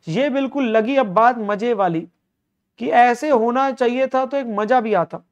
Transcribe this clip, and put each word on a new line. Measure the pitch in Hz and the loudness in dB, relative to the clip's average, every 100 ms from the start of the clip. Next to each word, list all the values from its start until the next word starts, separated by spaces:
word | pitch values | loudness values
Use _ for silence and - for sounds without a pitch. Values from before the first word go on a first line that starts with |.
| - | -4
ये | 165 285 | -2 0
बिल्कुल | 269 269 269 254 | 0 -2 -2 0
लगी | 220 220 277 | 0 0 0
अब | 233 | 0
बात | 185 226 247 | 2 2 2
मजे | 208 208 233 226 | -4 -4 -2 0
वाली | 190 160 165 _ _ _ _ _ _ _ | 0 -2 -6 _ _ _ _ _ _ _
कि | 233 | 0
ऐसे | 247 247 240 302 | 4 4 2 0
होना | 262 226 240 277 | 2 2 0 -2
चाहिए | 262 240 240 262 | 0 -2 0 -2
था | 254 262 | -2 -2
तो | 277 | -4
एक | 240 | -4
मजा | 202 214 254 | -4 2 2
भी | 220 196 | 2 0
आता। | 165 - _ | 0 -6 _